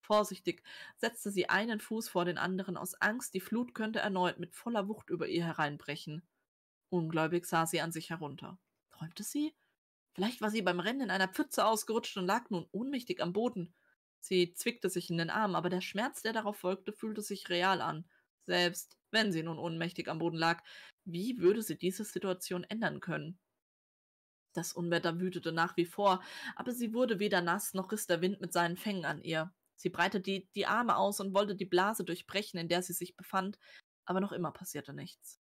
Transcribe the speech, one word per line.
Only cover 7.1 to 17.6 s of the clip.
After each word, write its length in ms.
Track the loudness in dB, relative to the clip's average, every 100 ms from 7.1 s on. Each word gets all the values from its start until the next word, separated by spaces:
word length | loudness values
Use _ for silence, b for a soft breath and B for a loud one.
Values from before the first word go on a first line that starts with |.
| 2 2 2 2
sah 180 | 2
sie 160 | 2 0
an 100 | 0
sich 200 | -4 -6
herunter. 480 | -6 -6 -8 -12 -14 _ _ _
Träumte 320 | -12 -12 -8
sie? 320 | -4 -2 -2 _ _ _ _ _ _
Vielleicht 280 | 0 0 2
war 100 | 0
sie 100 | 2
beim 180 | 2 2
Rennen 220 | 0 0
in 80 | 0
einer 180 | 2 2
Pfütze 380 | 0 0 4
ausgerutscht 520 | 4 4 2 -2 0 -2
und 100 | 2
lag 240 | 2 0
nun 160 | -4 -2
ohnmächtig 480 | -4 -4 -4 -4 -2
am 140 | 0
Boden. 400 | 2 0 -2 -8 b b b _ _
Sie 340 | 2 4 4
zwickte 380 | 2 -4 0 -2
sich 180 | -2 0
in 80 | 0
den 140 | 2
Arm, 240 | 2 2
aber 160 | 2 2
der 100 | 0
Schmerz, 400 | -2 -2 -2 -2
der 120 | -2
darauf 240 | 0 -2 -2
folgte, 360 | -2 -2 -6
fühlte 300 | -6 -6 -4
sich 260 | -6 -8 0
real 320 | 2